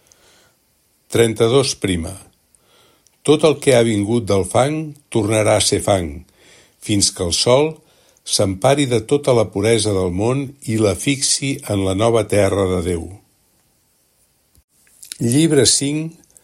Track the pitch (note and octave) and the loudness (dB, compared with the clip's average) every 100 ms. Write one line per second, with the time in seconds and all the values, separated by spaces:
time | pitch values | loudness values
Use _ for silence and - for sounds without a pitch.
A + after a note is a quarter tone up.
0 | _ _ _ _ _ _ _ _ _ _ | _ _ _ _ _ _ _ _ _ _
1 | _ A2 A#2 G#2+ A2+ C#3 C3 - G2+ F2 | _ 0 0 2 2 2 0 -4 -4 -4
2 | E2 G2 - _ _ _ _ _ _ _ | -6 -12 -20 _ _ _ _ _ _ _
3 | _ _ - D3+ D#3+ C3+ C#3+ A#2+ A#2 G#2 | _ _ 0 4 2 2 2 4 4 0
4 | G2+ A#2+ G2+ G2 - A#2 C#3 D#3 D#3 D3 | 0 -2 0 -2 0 0 0 -2 -8 -14
5 | _ A2+ G#2 A2 G#2+ G#2+ - G2 - G2 | _ -2 0 0 2 2 0 0 0 0
6 | D#2+ D2 - _ _ - _ _ - G2+ | -2 -10 -18 _ _ -20 _ _ -4 -2
7 | - - F2 - A#2+ C3 D#3+ D#3+ _ _ | 0 -2 -4 -2 2 2 2 -4 _ _
8 | _ _ - - G2 F#2 C3 C#3+ C3 A#2 | _ _ -6 -2 -2 0 0 2 0 -2
9 | A2 C#3+ C#3+ A#2+ G#2 G2 G#2+ A2+ G#2 F#2+ | 0 0 2 0 0 -2 0 0 0 0
10 | F#2 F2+ A2+ C3+ C3+ - - G#2+ G#2 G#2 | -2 -2 -2 -2 -6 -10 -6 0 0 0
11 | C#3+ C3+ - - C#3 C3+ - G2+ F#2+ F#2+ | -2 -2 -2 -2 -4 -6 -4 -2 -2 0
12 | A2+ A2+ G#2 G2+ F#2+ F#2 F#2+ F2+ E2+ E2+ | 2 2 2 2 2 0 0 -2 -2 -4
13 | E2 G2 _ _ _ _ _ _ _ _ | -6 -16 _ _ _ _ _ _ _ _
14 | _ _ _ _ _ _ _ _ _ _ | _ _ _ _ _ _ _ _ _ _
15 | - - A#2+ C#3 D#3+ D3 A#2+ - C#3 D3+ | -18 -6 0 2 4 4 4 2 -2 -4
16 | D#3+ - _ _ | -6 -12 _ _